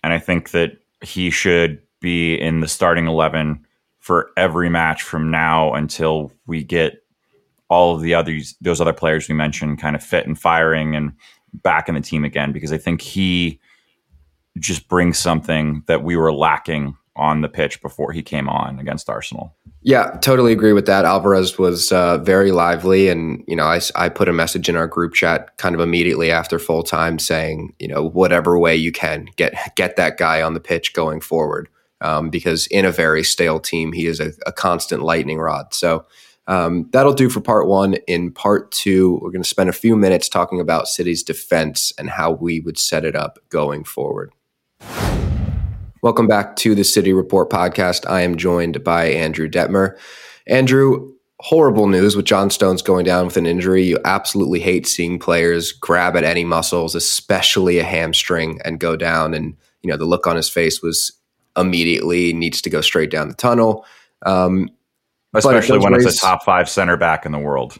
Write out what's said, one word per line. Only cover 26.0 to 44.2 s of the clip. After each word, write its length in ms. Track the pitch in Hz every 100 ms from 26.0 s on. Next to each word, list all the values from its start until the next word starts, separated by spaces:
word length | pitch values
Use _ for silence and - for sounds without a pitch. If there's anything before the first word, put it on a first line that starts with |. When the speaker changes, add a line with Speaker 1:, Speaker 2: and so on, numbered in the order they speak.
| 85 - 82
Speaker 2:
after 280 | 82 80 82
full 240 | - 82
time 340 | 82 80 82 82
saying, 560 | - 80 80 78 80 _
you 80 | -
know, 200 | 73 80
whatever 520 | 85 90 85 82 87
way 160 | 85 82
you 160 | 82
can, 360 | 82 78 76 87 -
get, 400 | 80 - - -
get 200 | 90 -
that 220 | 82 -
guy 240 | 82 80
on 120 | 80
the 60 | 80
pitch 340 | - 82 -
going 260 | - 80 78
forward. 480 | - 82 76 - - _ _ _
Um, 280 | 78 78 80
because 380 | 82 87 80 -
in 180 | 101 95
a 60 |
very 320 | 85 80 78
stale 360 | 76 - 85 80
team, 340 | - 85 80
he 120 | 80 82
is 140 | 80
a, 120 | 78 - -
a 60 |
constant 500 | - 95 85 - 65
lightning 380 | 78 82 73 78
rod. 340 | 80 73 -
So, 320 | - 87 80 - _ _ _ -
um, 420 | 92 85 87 80
that'll 220 | 127 139
do 160 | 143 127
for 120 | 110
part 260 | 101 107 80
one. 280 | 98 98 98 -
In 240 | 87 87
part 400 | - 101 101 -
two, 480 | - - 92 92 90
we're 100 | 87
gonna 120 | 90
spend 260 | 87 - 92
a 40 |
few 220 | 87 113 110
minutes 340 | 98 90 -
talking 320 | 92 87 90
about 260 | 82 80 -
City's 360 | - 87 82
defense 680 | - 80 - 85 78 - - -
and 120 | 78
how 220 | - 82
we 280 | 76 85 82
would 180 | 80 80
set 260 | - -
it 120 | 80 76
up 240 | 73 - _
going 340 | 82 73 73
forward. 480 | 76 - 71 50